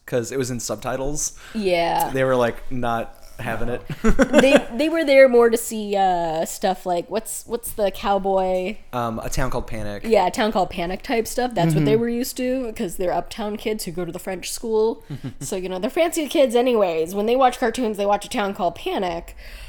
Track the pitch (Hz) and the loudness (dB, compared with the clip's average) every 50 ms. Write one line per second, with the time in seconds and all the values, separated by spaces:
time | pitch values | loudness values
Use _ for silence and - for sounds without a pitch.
0 | - - 135 123 117 113 123 139 127 117 127 117 - - 110 104 - 123 123 131 | -10 -4 -4 -2 -2 -2 -2 -4 -4 -4 -4 -6 -6 -6 -6 -6 -6 -6 -4 -4
1 | 135 139 147 - - - - - - - - 226 202 185 175 170 170 170 165 165 | -2 -2 -2 -2 -4 -6 -8 -10 -16 -10 -6 -2 0 0 2 2 2 2 0 0
2 | 165 143 131 131 131 131 131 123 120 117 120 - - - 131 123 120 120 117 117 | 0 0 0 0 2 2 4 4 2 2 0 -4 -6 -4 -4 -2 0 0 -2 -2
3 | 110 - - - - - - - 113 117 113 113 120 120 120 123 - - 147 - | -4 -6 -12 -18 -18 -18 -14 -10 -8 -6 -4 -2 -2 -2 -2 -4 -6 -8 -6 0
4 | - 220 - - 269 - 254 294 262 269 285 247 - - 233 233 294 320 320 330 | 4 4 6 6 6 6 6 6 8 8 6 6 4 2 -2 -2 0 0 0 0
5 | 320 277 269 269 269 262 240 240 233 233 226 233 - - 226 214 208 202 202 196 | 2 6 8 10 10 10 8 8 6 6 4 2 -2 -4 -6 -6 -4 -2 0 2
6 | 196 185 180 170 170 165 160 160 175 - - - - 190 185 - - 180 175 175 | 2 2 2 2 0 -2 -2 -2 -4 -4 -4 -2 -2 -2 -2 -2 -2 -2 -2 -2
7 | - - 180 226 220 - - - - - 226 233 - - - - 208 190 196 - | -2 -4 -4 -6 -6 -6 -10 -10 -8 -8 -8 -6 -6 -6 -4 -2 -2 -2 -2 -2
8 | - 208 202 196 190 196 190 190 185 185 185 185 185 185 214 - - - - 120 | -2 0 0 0 2 2 2 2 2 2 0 0 -2 -4 -6 -8 -10 -8 -4 -4
9 | 120 117 113 110 - 123 - - 135 127 123 120 110 - 117 110 104 104 101 101 | -2 -2 -4 -4 -4 -2 0 0 0 2 0 -2 -4 -4 -6 -6 -6 -6 -8 -6
10 | - 226 220 202 185 180 180 262 220 214 220 214 180 180 - 185 170 170 185 - | -2 2 4 4 4 2 2 2 0 2 2 0 0 0 -2 -4 -4 -4 -6 -6
11 | - - 269 226 226 - - 247 240 247 240 185 170 165 156 160 147 143 220 226 | -4 -2 -2 -2 -2 -2 -2 -2 -2 -2 0 2 2 2 4 4 4 4 4 2
12 | 233 233 233 240 254 - - - 254 254 254 262 254 226 214 - 233 175 - - | 2 0 -2 -2 -4 -4 -4 -4 -2 -2 -2 -2 -4 -6 -6 -6 -6 -6 -4 -4
13 | 185 180 151 170 175 - - - 214 214 208 214 - 226 214 214 - 185 156 180 | -2 -2 -2 -2 -4 -6 -6 -8 -6 -6 -6 -4 -4 -4 -4 -4 -6 -8 -6 -6
14 | 175 170 160 175 - 202 190 175 - - - - - 226 220 214 214 226 262 - | -6 -6 -8 -10 -8 -8 -10 -8 -8 -10 -10 -8 -4 -2 0 2 2 2 0 -4
15 | - - 151 - - 131 - - 143 - 233 185 180 185 185 185 185 - - 349 | -8 -12 -12 -10 -10 -10 -12 -10 -10 -8 -6 -6 -6 -6 -6 -4 -4 -2 0 2
16 | 320 339 339 339 302 247 - 330 269 247 214 240 247 262 240 214 202 180 165 160 | 2 2 0 -2 -4 0 4 4 4 4 4 4 4 4 4 4 2 2 2 0
17 | 160 165 196 202 202 226 240 262 269 247 247 - 254 226 220 254 262 220 214 185 | -2 -2 -2 -2 0 2 2 4 4 4 2 2 -2 -2 -2 -2 -2 -2 -2 -2
18 | 202 202 208 202 - - - 247 202 196 202 - 196 170 - - - 370 370 247 | 0 0 0 0 -2 -4 -4 -4 -4 -4 -2 -2 -2 -2 -2 -4 -6 -4 -4 -2
19 | 190 180 165 170 - - - - - - - - - | -2 -4 -4 -8 -10 -12 -16 -16 -16 -16 -16 -16 -16